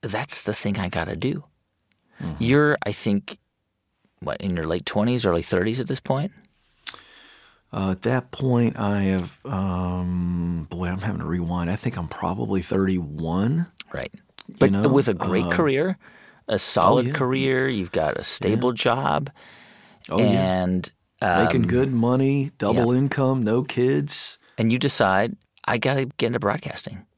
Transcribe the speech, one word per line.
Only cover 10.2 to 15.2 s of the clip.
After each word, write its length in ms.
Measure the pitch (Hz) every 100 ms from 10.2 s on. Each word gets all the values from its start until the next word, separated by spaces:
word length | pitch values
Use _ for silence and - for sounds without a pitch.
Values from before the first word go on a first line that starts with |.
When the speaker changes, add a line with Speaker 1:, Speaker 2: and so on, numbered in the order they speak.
| 87 87 85 85 76
Speaker 2:
boy, 180 | 85 90
I'm 120 | 95
having 180 | 98 98
to 60 | 76
rewind. 420 | 87 85 87 85
I 60 | 101
think 220 | 127 110
I'm 100 | 82
probably 540 | - 87 95 117 98
thirty-one. 1040 | 90 98 95 92 78 76 82 87 107 160 170 _ -
Speaker 1:
Right. 180 | - 64 - _ - -
Speaker 2:
You 80 | -
Speaker 1:
But 120 | 120
Speaker 2:
know? 160 | 98 113
Speaker 1:
with 180 | 135 127
a 40 |
great 320 | 92